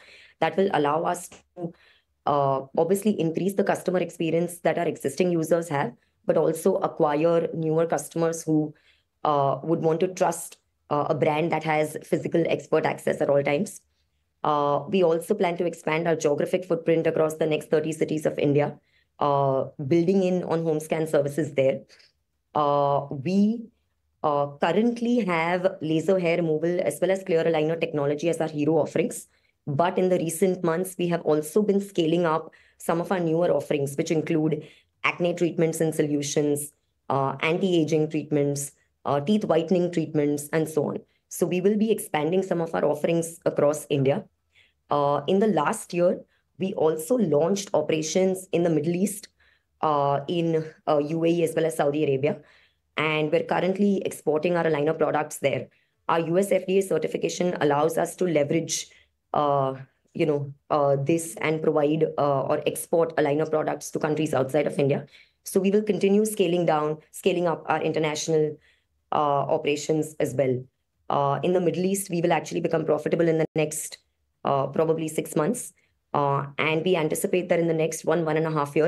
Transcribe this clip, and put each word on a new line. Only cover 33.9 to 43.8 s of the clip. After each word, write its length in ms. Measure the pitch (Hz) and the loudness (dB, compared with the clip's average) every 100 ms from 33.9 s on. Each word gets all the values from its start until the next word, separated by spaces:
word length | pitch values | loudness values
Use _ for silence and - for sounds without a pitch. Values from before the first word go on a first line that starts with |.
| - | -4
which 140 | - | -2
include 560 | 160 147 160 156 151 - - _ _ | -2 0 0 0 -2 -6 -20 _ _
acne 300 | 143 151 175 | -6 -2 -2
treatments 480 | 170 175 185 160 160 | 0 -2 0 0 2
and 120 | 160 | 0
solutions, 800 | 156 151 147 143 156 147 143 143 - _ _ - | 0 0 -2 -2 0 0 -2 -4 -14 _ _ -4
uh, 260 | 139 135 135 | -2 -2 -2
anti-aging 680 | 156 170 190 170 151 160 156 | -2 0 2 2 2 2 0
treatments, 640 | 156 143 147 143 143 - - _ _ | -2 -2 0 0 -2 -6 -12 _ _
uh, 160 | - 143 | -2 -2
teeth 240 | 143 214 | 2 0
whitening 480 | 190 165 165 185 175 | 2 0 2 2 2
treatments, 560 | 175 151 151 147 147 - | 0 0 0 0 -2 -2
and 160 | 165 156 | -2 0
so 200 | 151 - | -2 -2
on. 100 | - - _ _ | -6 -12 _ _
So 180 | - 170 | -4 -2
we 140 | 180 | 2
will 160 | 190 214 | 2 2
be 140 | 220 | 2
expanding 520 | 214 - 151 156 190 | 0 -2 -2 0 0
some 180 | 190 170 | 0 -2
of 120 | 165 | -2
our 120 | 180 156 | 0 0
offerings 520 | 147 175 170 165 - | 0 0 0 -2 -4
across 420 | 156 160 143 151 | -2 2 2 0